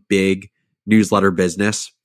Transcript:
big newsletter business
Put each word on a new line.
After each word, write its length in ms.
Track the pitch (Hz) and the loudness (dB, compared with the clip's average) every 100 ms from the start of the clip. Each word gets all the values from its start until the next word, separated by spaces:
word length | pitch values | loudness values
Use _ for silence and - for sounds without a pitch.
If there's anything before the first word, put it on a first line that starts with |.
| - | -2
big 420 | 98 95 95 - _ _ _ - | 0 2 -2 -6 _ _ _ 0
newsletter 460 | 110 98 104 98 | 0 2 2 0
business 600 | 90 92 85 104 107 - _ | 0 -2 0 -4 -4 -10 _